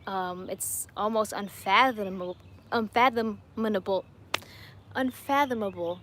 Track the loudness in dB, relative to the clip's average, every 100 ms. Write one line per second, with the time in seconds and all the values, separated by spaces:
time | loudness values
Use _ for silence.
0 | -4 -4 -4 -6 -8 -6 -6 -6 -8 -2
1 | 0 2 0 -2 -8 -8 4 6 6 2
2 | -6 -4 -8 -8 -14 -20 -2 -2 2 4
3 | 4 4 -2 -4 -10 -4 0 0 0 -2
4 | -2 -20 -6 -6 -6 -20 -20 -20 -10 -2
5 | -2 -4 0 2 2 0 -2 -2 -6 -6